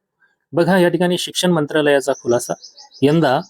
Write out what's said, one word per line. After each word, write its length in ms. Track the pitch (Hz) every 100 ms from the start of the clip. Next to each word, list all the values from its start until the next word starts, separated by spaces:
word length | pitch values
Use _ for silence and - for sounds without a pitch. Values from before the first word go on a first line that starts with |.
| _ _ _ _ _
बघा, 240 | 139 170 190
या 120 | 175
ठिकाणी 280 | 175 180 180
शिक्षण 340 | - - 180
मंत्रालयाचा 640 | 170 147 160 147 143 131
खुलासा, 400 | 131 123 120 - - - - - -
यंदा 380 | 135 160 151 135 180